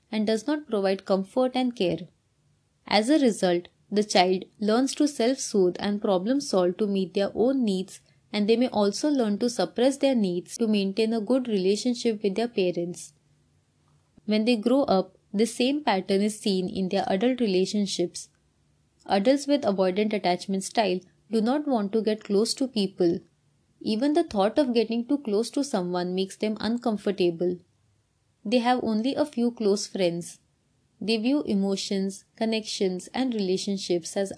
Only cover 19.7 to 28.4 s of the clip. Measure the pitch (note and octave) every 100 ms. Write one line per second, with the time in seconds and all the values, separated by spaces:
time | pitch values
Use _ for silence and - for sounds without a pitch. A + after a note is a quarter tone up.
19.7 | G3 F#3 F#3 G#3+ G#3+ F3 F3+ - G3 -
20.7 | - G3+ F#3 - _ _ A3 A3 D4 D4
21.7 | A#3+ G3 A3 G#3+ G#3+ - G3 A3+ - C4
22.7 | G#3+ F#3+ - F3 G3 - _ _ _ _
23.7 | _ - A3 C#4+ D4+ E4 G3+ G3+ A3+ C4
24.7 | A#3 A3 A#3 A#3 C#4+ A3 G3+ A#3+ C#4+ C4+
25.7 | G3+ F3+ F3+ F3+ F#3 F#3+ - G#3+ G#3+ G#3
26.7 | A#3+ A#3+ G#3 G#3 F#3+ F3 E3+ F3+ F3+ -
27.7 | _ _ _ _ _ _ _